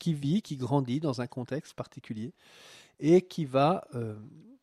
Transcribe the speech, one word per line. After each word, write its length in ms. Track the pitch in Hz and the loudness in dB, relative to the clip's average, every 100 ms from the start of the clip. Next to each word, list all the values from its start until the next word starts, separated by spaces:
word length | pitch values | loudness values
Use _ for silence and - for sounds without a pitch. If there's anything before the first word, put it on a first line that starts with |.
qui 140 | - | -2
vit, 280 | 151 143 185 | 0 2 0
qui 160 | - 139 | 0 -6
grandit 420 | 123 143 131 123 | 0 0 0 -2
dans 220 | 156 127 | -2 -2
un 60 | 123 | -6
contexte 460 | - 123 135 - - | -8 -6 -8 -8 -12
particulier 580 | - - - 110 113 - - - - - - - | -12 -12 -12 -8 -10 -12 -20 -20 -20 -20 -20 -2
et 220 | 143 180 | 6 6
qui 240 | 180 - 147 | 6 -4 0
va, 420 | 131 143 190 - 127 | 4 4 2 -2 -6
euh, 220 | 113 107 107 - 220 262 | -6 -8 -14 -20 -20 -20